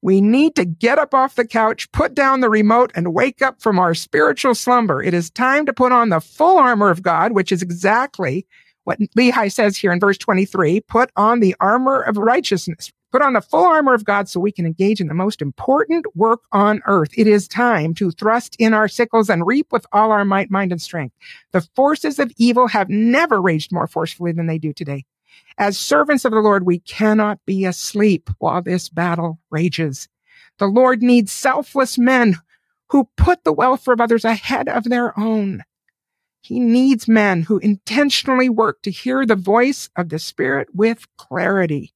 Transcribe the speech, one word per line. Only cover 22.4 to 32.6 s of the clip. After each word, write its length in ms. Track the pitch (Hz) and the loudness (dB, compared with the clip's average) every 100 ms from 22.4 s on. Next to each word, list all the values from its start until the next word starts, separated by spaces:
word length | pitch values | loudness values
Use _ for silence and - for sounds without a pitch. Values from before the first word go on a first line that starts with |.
| 233 240 247 | 0 2 2
have 220 | 220 196 | 0 -2
never 520 | 202 226 262 330 220 | 0 2 2 2 0
raged 300 | 185 156 - | 0 -2 -4
more 160 | 180 170 | -6 -4
forcefully 460 | - 160 - 175 | -6 -8 -6 -6
than 140 | 165 165 | -4 -4
they 100 | 160 | -4
do 160 | 156 | -6
today. 320 | 147 151 143 135 _ _ _ _ - | -8 -10 -10 -14 _ _ _ _ -4
As 200 | 202 196 | -4 -2
servants 480 | - 294 294 277 247 | -2 0 2 2 4
of 80 | |
the 80 | 220 | 4
Lord, 240 | 214 196 180 | 4 2 2
we 140 | 175 | -2
cannot 600 | - - 214 214 208 196 - | -4 -2 2 2 0 -4 -6
be 180 | 190 | -4
asleep 680 | 190 175 - 208 214 170 - 95 | -2 -4 -8 0 2 2 -4 -6
while 220 | - 175 | -2 -4
this 280 | 180 180 - | -2 -6 -4
battle 500 | - 175 170 170 160 _ | -4 -2 -2 -4 -8 _
rages. 600 | 156 175 143 160 131 - _ _ _ _ _ | -4 -2 -2 -6 -6 -16 _ _ _ _ _
The 100 | 202 | -2
Lord 340 | 214 254 254 | 2 2 2
needs 300 | 247 247 196 | 4 4 2
selfless 680 | - 277 269 285 277 254 - | -4 -2 -2 -4 -2 -2 0
men 380 | 240 254 233 165 _ _ | 2 4 2 0 _ _